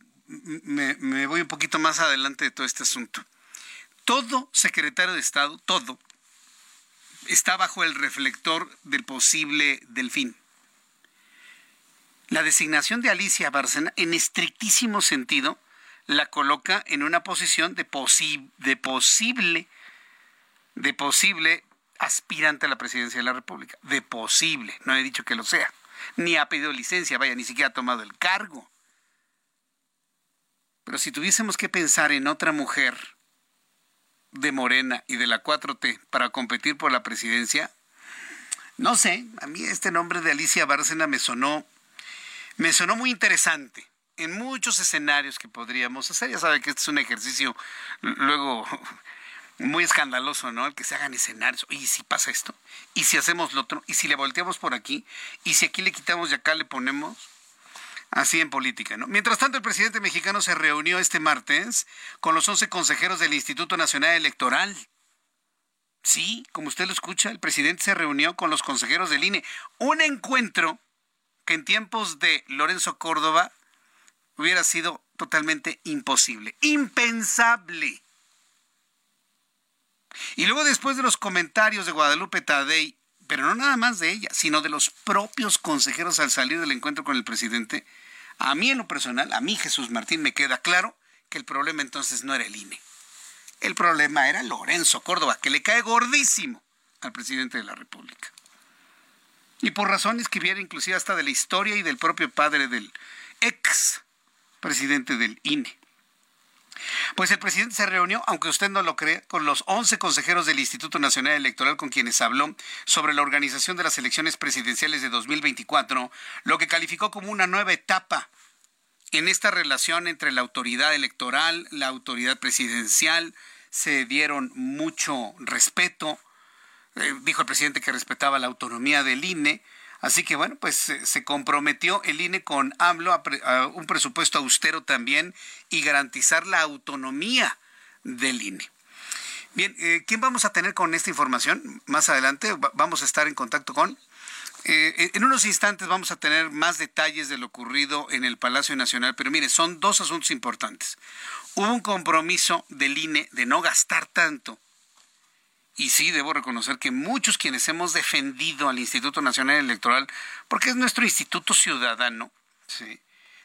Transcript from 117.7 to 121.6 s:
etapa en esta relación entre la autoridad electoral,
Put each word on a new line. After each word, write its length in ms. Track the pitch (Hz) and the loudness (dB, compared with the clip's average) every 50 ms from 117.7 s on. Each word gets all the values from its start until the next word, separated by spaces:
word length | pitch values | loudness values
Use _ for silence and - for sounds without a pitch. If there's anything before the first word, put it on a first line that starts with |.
| 180 | 0
etapa 560 | - _ - 196 185 - - 175 143 - - _ _ - _ _ _ _ _ _ _ _ _ _ _ _ - | 0 _ 0 0 0 0 -2 -4 -4 -4 -6 _ _ -20 _ _ _ _ _ _ _ _ _ _ _ _ -2
en 160 | - 156 160 180 | 0 0 2 2
esta 220 | 190 - - 214 | 2 2 2 2
relación 580 | 190 180 165 147 139 127 - - 165 170 175 175 | 2 2 0 0 0 0 0 0 0 0 -2 -2
entre 240 | 165 139 160 147 | -4 -2 -2 -2
la 100 | 131 127 | 0 0
autoridad 520 | 123 123 - 135 123 120 120 123 139 151 151 | -2 -2 -2 -4 -4 -2 0 2 2 2 2
electoral, 760 | 147 139 123 - - 131 123 123 143 156 165 165 170 | 2 0 -2 -4 -4 -4 -2 0 2 2 2 0 -2